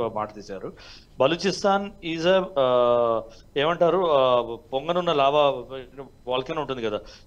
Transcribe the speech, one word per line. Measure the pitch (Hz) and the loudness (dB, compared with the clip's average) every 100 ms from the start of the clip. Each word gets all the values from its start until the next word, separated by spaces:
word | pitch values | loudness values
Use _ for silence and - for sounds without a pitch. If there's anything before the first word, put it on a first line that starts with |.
ఆ, | 113 | -6
మాట | 107 104 | -4 -8
తీశారు. | 104 95 95 92 - - - - - | -10 -14 -12 -14 -16 -20 -20 -20 0
బలూచిస్తాన్ | 135 170 190 - 202 196 202 - 170 | 0 2 -2 -2 0 0 -2 -10 -8
is | 165 170 | -2 2
a, | 190 185 139 | 2 2 0
ఆ, | 127 123 120 120 117 113 - - - 143 | 2 4 4 4 2 0 -4 -20 -8 -2
ఏమంటారు, | 151 170 170 180 175 | -2 2 2 2 2
ఆ, | 143 131 123 113 117 - | 4 4 2 0 -10 -8
పొంగనున్న | 135 156 175 170 | -8 -4 -2 0
లావా | 147 135 147 143 127 123 131 123 131 131 - 123 | 2 2 4 2 0 -8 -14 -16 -18 -20 -16 -4
వాల్కనో | 127 131 160 | -4 -4 -6
ఉంటుంది | 135 127 | -4 -4
కదా, | 110 104 - - | -4 -4 -8 -20